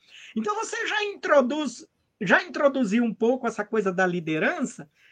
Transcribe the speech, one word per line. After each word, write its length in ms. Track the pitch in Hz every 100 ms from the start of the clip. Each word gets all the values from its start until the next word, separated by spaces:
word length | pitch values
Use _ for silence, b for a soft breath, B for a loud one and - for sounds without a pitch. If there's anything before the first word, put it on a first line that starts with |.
| B B B 220
Então, 200 | 415 427
você 320 | 453 466 440
já 160 | 415 415
introduz, 800 | 359 381 294 247 302 277 - - _ _ -
já 240 | 190 330
introduziu 600 | 370 254 285 269 208 226
um 100 | 233
pouco 340 | - 226 262 240
essa 160 | 226
coisa 300 | 202 220 190
da 120 | 180 185
liderança, 840 | 175 160 156 233 349 254 - - b b